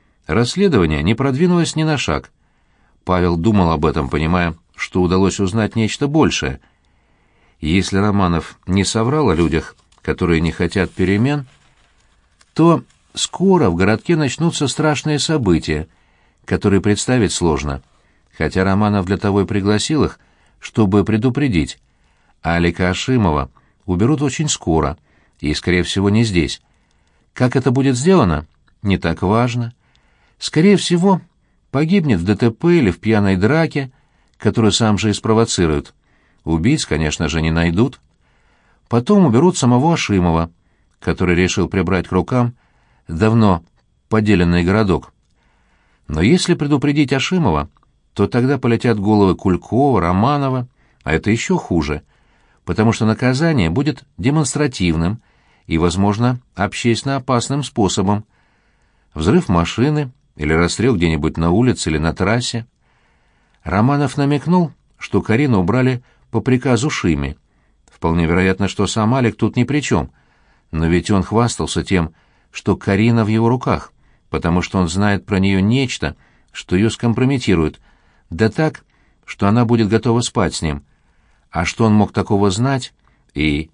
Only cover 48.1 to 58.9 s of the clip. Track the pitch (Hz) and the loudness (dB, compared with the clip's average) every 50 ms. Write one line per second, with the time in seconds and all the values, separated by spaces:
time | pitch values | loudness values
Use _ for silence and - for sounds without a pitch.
48.1 | _ - 101 98 - 123 123 131 143 131 - 120 117 110 - 123 113 104 95 104 | _ -2 -2 0 0 0 0 0 0 0 0 0 0 0 2 0 0 0 2 2
49.1 | 107 104 101 95 85 - - 95 90 85 - - 101 117 139 143 127 98 82 85 | 4 4 4 4 2 2 0 0 0 0 -2 -2 0 0 2 2 2 2 2 2
50.1 | 90 95 107 135 147 143 139 135 131 127 123 - _ _ _ _ _ _ _ - | 2 2 2 2 0 0 -2 -2 -4 -4 -6 -8 _ _ _ _ _ _ _ -4
51.1 | - 80 - 110 107 117 - - 190 175 - - 95 82 73 71 73 73 - _ | -4 -2 0 0 0 -2 0 -2 -2 -2 -2 -2 -2 -2 0 -2 -4 -8 -8 _
52.1 | _ _ _ _ _ _ _ _ _ _ _ - 87 95 107 117 104 - 117 110 | _ _ _ _ _ _ _ _ _ _ _ -6 -2 2 2 2 2 2 0 0
53.1 | 110 - 123 127 127 131 165 170 160 131 87 80 82 117 143 151 131 - - _ | 0 0 0 -2 0 0 0 0 2 2 0 0 0 0 -2 -2 -4 -6 -10 _
54.1 | _ - 87 123 147 160 151 - - 147 151 143 120 - 95 87 80 82 82 87 | _ -4 -2 0 0 0 0 -2 -2 -2 -2 -2 -2 -2 0 0 2 0 0 -2
55.1 | 107 120 - _ _ _ _ _ _ _ _ - 80 80 82 87 82 95 98 101 | -4 -6 -10 _ _ _ _ _ _ _ _ -4 -2 0 2 0 2 2 0 0
56.1 | 101 104 120 123 127 123 - _ _ - 98 101 - - - 120 113 107 - 139 | 0 0 0 -2 -2 -4 -8 _ _ -6 -6 -4 -4 -4 -2 0 -2 0 -2 -4
57.1 | 135 139 123 - 131 117 - - 139 143 135 - - - 104 92 - - 95 95 | -6 -6 -4 -2 -2 -2 -2 -2 -4 -6 -6 -6 -4 -2 0 0 0 0 0 0
58.1 | 104 104 107 - _ _ _ _ _ _ _ _ _ _ _ _ | -2 -2 -4 -10 _ _ _ _ _ _ _ _ _ _ _ _